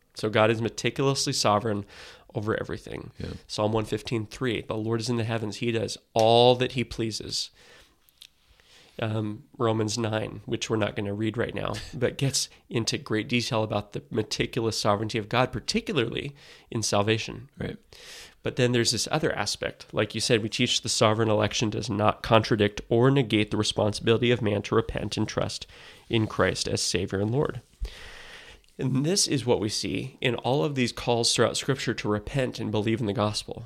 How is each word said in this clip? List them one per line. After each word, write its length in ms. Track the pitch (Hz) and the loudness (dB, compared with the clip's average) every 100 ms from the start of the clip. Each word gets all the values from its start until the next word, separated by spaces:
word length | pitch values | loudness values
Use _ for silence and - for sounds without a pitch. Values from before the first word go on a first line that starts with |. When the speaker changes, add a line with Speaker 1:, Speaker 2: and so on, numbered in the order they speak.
| _ | _
Speaker 1:
So 160 | - 113 | -6 0
God 200 | 110 110 | 4 6
is 120 | 113 | 4
meticulously 680 | 113 - 123 117 139 135 - | -2 -2 -4 0 2 2 0
sovereign 520 | 135 - 104 113 101 101 - - - - | 0 4 4 2 -2 -6 -14 -20 -20 -10
over 260 | - 104 - | -6 -2 -2
everything. 520 | - 95 - - - - | -4 -8 -8 -10 -10 -10
Speaker 2:
Yeah. 140 | 87 - - | -10 -10 -8
Speaker 1:
Psalm 240 | - 107 | -2 0
one 140 | 110 107 | 0 0
fifteen 400 | 110 - 117 107 | -4 -2 -4 -4
three, 360 | - 127 107 | -4 -4 -2
"The 120 | - 110 | -4 -4
Lord 240 | 110 117 | -2 -2
is 100 | 110 | 0
in 80 | 120 | -2
the 60 | |
heavens. 340 | 113 117 110 101 | -2 -2 -4 -4
He 140 | 117 | -2
does 240 | 113 107 - _ - | 0 -2 -6 _ 4
all 400 | 110 117 123 123 | 6 8 8 6
that 160 | 127 | 2
he 120 | - | -2
pleases." 680 | - - 113 104 - - - - - - - _ _ _ - _ _ _ _ - - - | -6 -4 -4 -6 -6 -6 -6 -10 -20 -20 -20 _ _ _ -20 _ _ _ _ -20 -18 -6
Um, 440 | 113 110 107 107 - - | -4 -2 -4 -6 -10 -2
Romans 360 | 117 110 107 110 | 2 2 0 0
nine, 460 | 113 110 110 - 117 | 0 0 -4 -8 -6
which 240 | 117 - | -6 -2
we're 40 | 110 | 0
not 180 | 104 - | 0 -2
gonna 180 | 101 | -4
read 240 | 101 110 107 | -2 -2 -2
right 160 | - | -2
now, 200 | - - - - | -4 -4 -6 -8
Speaker 2:
<laughs> 80 | |
Speaker 1:
but 240 | - 120 - | -2 -2 0
gets 320 | 135 - - - - | 0 0 -4 -10 -6
into 300 | 127 107 120 | -2 -2 -4
great 300 | - 110 98 | -2 -2 0
detail 340 | 123 113 113 | 0 0 0
about 300 | 107 107 - | 0 -2 -4
the 80 | 95 - | -10 -6
meticulous 640 | 113 107 - 120 - 113 107 | -4 -2 -2 -2 -2 -2 0
sovereignty 420 | 113 101 110 113 | 2 2 0 -4
of 100 | 104 | -2
God, 220 | 120 127 | 0 0
particularly 840 | - - 214 233 180 113 - 139 - - - - | -2 -4 -2 -2 0 0 -2 -8 -10 -20 -20 -8
in 100 | 117 | -4
salvation. 680 | 107 104 101 110 - - 127 - | 0 2 2 0 -2 -10 -14 -8
Speaker 2:
Right. 180 | - - _ - - - - - | -8 -8 _ -20 -20 -18 -20 -10
Speaker 1:
But 140 | - - | -6 0
then 160 | 123 | 2
there's 200 | 123 117 | 4 2
this 160 | 104 - | 0 -2
other 200 | 156 156 | -2 -2
aspect. 520 | - 104 - - - - | -2 -2 -4 -6 -8 -6
Like 220 | - 107 113 | -2 -2 0
you 60 | |
said, 200 | - 117 | 2 2
we 80 | 104 | 2
teach 320 | - 123 - | 0 0 0
the 80 | 117 | -2
sovereign 400 | - 113 107 113 | 4 4 4 2
election 400 | 107 104 - 110 | 2 2 0 -2
does 200 | 113 110 | -2 -2
not 320 | 101 104 - | 0 2 0
contradict 580 | - 113 110 113 104 - - | 4 4 6 4 2 0 0
or 220 | 117 127 | 4 6
negate 400 | 139 113 107 104 | 4 4 2 2
the 60 | 104 | 0
responsibility 760 | 107 - 104 101 113 113 120 | 0 0 0 0 2 4 4
of 100 | 120 | 2
man 220 | 104 104 | 2 0
to 120 | 101 110 | 2 0
repent 400 | 110 - 107 - | 0 -2 -4 -2
and 120 | 110 | -2
trust 400 | - 98 - - - - - - | -2 -2 -4 -12 -18 -20 -20 -2
in 160 | 117 107 | 0 0
Christ 420 | - 95 - - | 2 2 0 -2
as 140 | 104 | -2
Savior 380 | - - 98 95 | 0 -2 -2 -2
and 100 | 104 | 0
Lord. 320 | 123 - - - - - - - - - - - - _ - | 0 -2 -4 -12 -10 -10 -10 -18 -18 -18 -20 -20 -20 _ -6
And 240 | 131 131 | -2 0
this 220 | 147 202 - | 0 2 2
is 160 | 139 | 0
what 160 | 117 120 | 2 2
we 100 | 104 | 2
see 480 | - - 107 131 - | -2 -4 -4 -6 -4
in 140 | 131 117 | -2 0
all 280 | - 139 | 0 0
of 120 | 156 139 | 0 0
these 160 | 120 | -2
calls 420 | - - 120 117 | -2 0 0 2
throughout 240 | - 113 - | 4 2 2
Scripture 380 | - 135 - 110 | -2 -2 -2 -4
to 120 | - | -2
repent 520 | 104 - 143 127 117 | -2 -2 -2 -2 -4
and 100 | 107 | -4
believe 300 | 107 107 113 | -2 0 0
in 80 | 113 | 0
the 40 | |
gospel. 540 | 101 104 107 - - | 0 0 -2 -8 -10